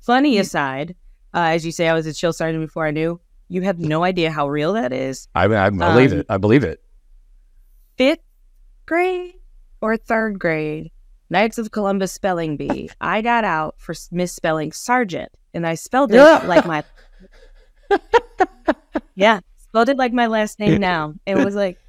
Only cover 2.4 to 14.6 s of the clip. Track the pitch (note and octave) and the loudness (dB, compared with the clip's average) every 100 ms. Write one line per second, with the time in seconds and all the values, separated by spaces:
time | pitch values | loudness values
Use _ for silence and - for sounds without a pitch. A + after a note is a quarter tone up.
2.4 | E3 D#3+ D#3 - D#3 D3+ D#3+ E3+ _ - | -6 -4 -8 -6 -4 -2 -4 -6 _ -20
3.4 | _ F3+ F#3 F3 D#3 D#3 F3+ F3+ D#3+ D3+ | _ -4 -4 -4 -2 0 0 0 -2 -2
4.4 | C#3+ D3 D3+ G#3+ B3 C4 C3+ C3 - - | -2 -2 -2 -2 -4 -4 -6 -10 -6 0
5.4 | F#2 G#2+ G2 G2+ E2+ A#2 C3 E2+ - G2 | 2 4 2 2 4 6 4 2 -2 0
6.4 | G2+ C3 G2+ - _ - _ - _ - | 4 4 2 -8 _ -20 _ -20 _ -20
7.4 | _ _ _ _ _ _ C4 D#4+ _ _ | _ _ _ _ _ _ 2 2 _ _
8.4 | _ _ - _ - E4 F4+ F4+ F4+ - | _ _ -20 _ -6 -2 -2 -4 -10 -16
9.4 | - - - - A3 A3+ - A3+ A3 G3 | -20 -20 -20 -8 -4 -4 -2 -2 -2 -4
10.4 | E3+ D#3 D3+ D#3 D#3+ - - - _ F3+ | -4 -4 -4 -8 -12 -20 -20 -20 _ 0
11.4 | A3+ A#3 G#3+ - G3 G3 F#3 - G3+ F3 | 0 -2 -8 -4 -2 -2 -4 -4 -4 -2
12.4 | E3 D3 C#3+ - - - - G3 A3+ A#3 | -4 -6 -6 -8 -8 -8 -6 -4 -2 -2
13.4 | G#3 D#3+ D#3 - - D#3+ - F3 F3+ - | 0 -4 -6 -10 -14 -14 -8 -6 -6 -4
14.4 | E3+ D#3 | -4 -2